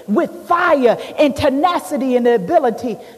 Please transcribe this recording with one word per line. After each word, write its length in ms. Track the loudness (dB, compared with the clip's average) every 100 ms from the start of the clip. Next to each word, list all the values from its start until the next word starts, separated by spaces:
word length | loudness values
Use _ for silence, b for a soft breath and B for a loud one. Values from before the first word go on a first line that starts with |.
| -2
with 220 | -2 -2 -4 -2
fire 500 | 0 2 2 2 0 B 0
and 180 | 0 2
tenacity 800 | 0 0 0 -2 -4 -4 0 0
and 80 | 2
the 100 | 2
ability 640 | 2 0 0 -2 -8 -10 B